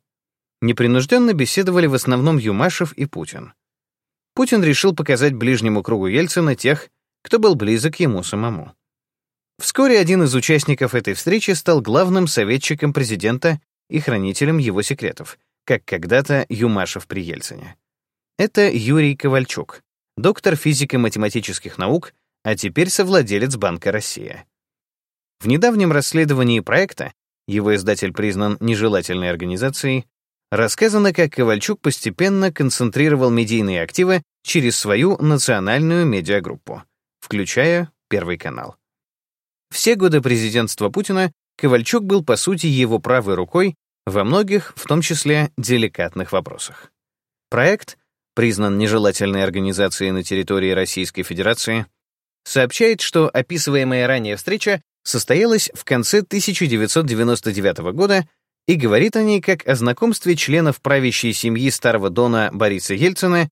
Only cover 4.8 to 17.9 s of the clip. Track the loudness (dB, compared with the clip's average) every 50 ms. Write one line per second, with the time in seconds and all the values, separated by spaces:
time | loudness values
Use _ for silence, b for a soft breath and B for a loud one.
4.8 | 2 2 2 0 0 0 2 2 2 2 0 0 0 0 0 0 0 0 0 -2
5.8 | -2 -2 -2 -2 0 0 0 0 0 0 0 0 0 0 0 0 2 0 0 0
6.8 | -2 -12 _ _ _ _ _ _ -6 0 2 4 4 4 4 4 2 0 0 2
7.8 | 0 -2 -2 0 0 0 0 -2 -4 -4 -4 -4 -4 -4 -4 -6 -10 -14 -20 _
8.8 | _ _ _ _ _ _ _ _ _ _ _ _ _ _ _ -10 -8 -4 0 2
9.8 | 4 6 6 6 4 4 4 4 4 2 2 0 2 2 2 2 2 0 0 0
10.8 | 0 -2 -2 -2 -2 -2 -4 -4 -2 0 0 0 0 0 -2 0 2 2 2 2
11.8 | 2 2 2 2 2 2 2 2 0 0 0 0 2 2 0 0 0 -2 -4 -2
12.8 | -2 0 0 0 -2 -2 -2 -2 0 -2 0 0 0 0 0 -2 _ _ _ _
13.8 | _ -6 -6 -4 -2 -2 -2 -2 -2 -2 -2 -2 0 0 2 2 0 0 0 -2
14.8 | -2 -4 -4 -4 -6 -8 -8 -8 -16 -20 -20 _ _ _ _ _ -4 -2 -2 -2
15.8 | -2 -4 -6 -6 -2 2 2 2 2 2 0 -2 -2 -4 -4 -2 0 0 0 0
16.8 | -2 -4 -6 -10 -10 -10 -10 -10 -8 -10 -10 -12 -12 -14 -14 -16 -20 -20 -20 _
17.8 | _ _